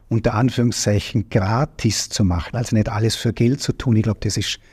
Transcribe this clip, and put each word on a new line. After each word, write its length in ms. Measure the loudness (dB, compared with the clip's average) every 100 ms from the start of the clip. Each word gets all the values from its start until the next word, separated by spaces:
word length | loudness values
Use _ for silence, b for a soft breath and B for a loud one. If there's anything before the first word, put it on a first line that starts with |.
| -2
unter 280 | 0 2 2
Anführungszeichen 920 | 2 2 0 0 0 0 0 -4 0
gratis 800 | 0 0 0 -2 -2 -2 -2 -4
zu 160 | 0
machen, 320 | 2 0 -2 -6
also 180 | 0
nicht 140 | 0 0
alles 300 | 0 -2 0
für 160 | -4
Geld 260 | 2 2 2
zu 140 | -4
tun, 240 | -4 2 2
ich 60 |
glaube, 180 | 2 -2
das 160 | -4 -4
ist, 220 | -6 -8 b